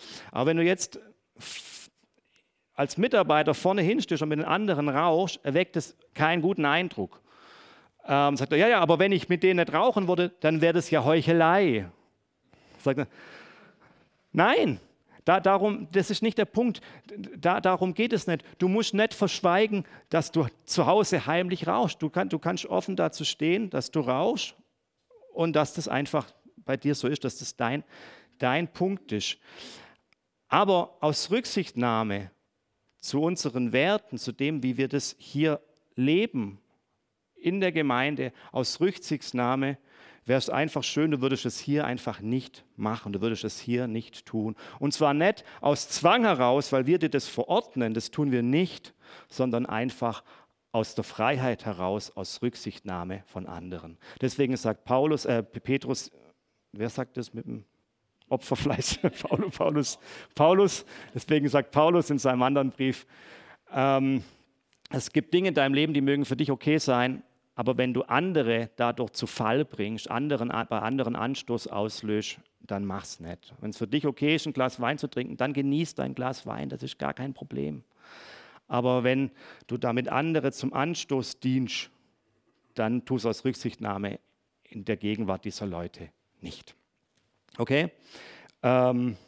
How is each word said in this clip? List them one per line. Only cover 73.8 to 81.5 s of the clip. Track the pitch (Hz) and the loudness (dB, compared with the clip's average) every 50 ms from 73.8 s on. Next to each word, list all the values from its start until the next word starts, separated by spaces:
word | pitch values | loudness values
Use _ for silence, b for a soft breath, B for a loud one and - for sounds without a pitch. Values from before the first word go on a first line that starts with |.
| 113 98 | -6 -2
dich | 127 151 151 | -2 -2 0
okay | 147 139 - 143 147 156 | -2 -2 0 0 0 0
ist, | 156 - | 0 -2
ein | 156 139 | -4 -4
Glas | 131 127 127 - - | -2 -2 -2 -2 -2
Wein | 120 117 151 | -2 -2 -2
zu | 143 - 135 | -2 -6 -6
trinken, | - 123 127 139 - | -6 -6 -6 -6 -4
dann | - 127 139 139 | -4 -4 -2 -2
genieß | 143 139 139 139 156 170 151 - | -2 -2 0 0 0 -2 -4 -4
dein | - 131 135 131 | -6 -6 -6 -6
Glas | 123 127 127 131 - - | -6 -6 -6 -6 -8 -10
Wein, | - 110 - - 135 | -10 -8 -8 -8 -8
das | 131 123 127 | -8 -10 -12
ist | 131 - - | -12 -10 -6
gar | 143 69 71 | -6 -6 -6
kein | - 127 139 131 | -6 -8 -10 -10
Problem. | - 143 143 - 67 71 73 147 131 - _ B B B B B B B B B B B B B B B _ | -12 -14 -10 -8 -6 -6 -6 -8 -10 -14 _ B B B B B B B B B B B B B B B _
Aber | - 120 120 127 127 127 120 | -4 0 0 2 2 2 2
wenn | 127 131 135 139 127 B B B B B B B | 2 2 2 0 -2 B B B B B B B
du | - 123 | -8 -6
damit | 117 - 123 113 127 123 - | -4 -2 -2 0 -2 -2 0
andere | - 127 151 165 160 156 131 139 - | -2 -2 0 0 0 0 0 -2 -4
zum | - - 139 - | -4 -6 -4 -2
Anstoß | 139 139 165 175 - - - 139 131 123 - - - | -2 -2 -2 -4 -6 -6 -4 -4 -4 -2 -4 -10 -6
dienst, | - 131 | -2 0